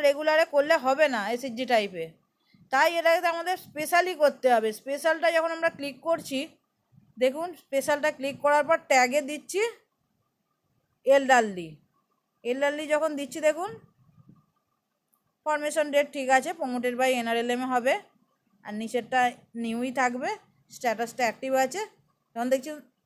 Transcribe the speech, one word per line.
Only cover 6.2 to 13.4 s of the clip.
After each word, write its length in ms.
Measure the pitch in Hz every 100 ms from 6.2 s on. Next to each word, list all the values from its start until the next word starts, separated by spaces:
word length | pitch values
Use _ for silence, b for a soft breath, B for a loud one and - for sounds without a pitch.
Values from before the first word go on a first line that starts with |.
| - 269 311 _ _ _ _ _ _ -
দেখুন 240 | 254 269 349 311
স্পেশালটা 460 | _ 269 269 294 294 302
ক্লিক 180 | 269 262 285
করার 180 | 294 285
পর 80 | 320 -
ট্যাগে 320 | 269 247 285 269
দিচ্ছি 300 | 294 - 370 466 440 _ _ _ _ _ _ _ _ _ _ _ _ 247 277
এলডারলি। 540 | 262 254 220 185 165 151 _ _ _ _ _ _ 233
এলডারলি 360 | 254 285 294 311
যখন 180 | 302 311 285
দিচ্ছি 200 | 285 320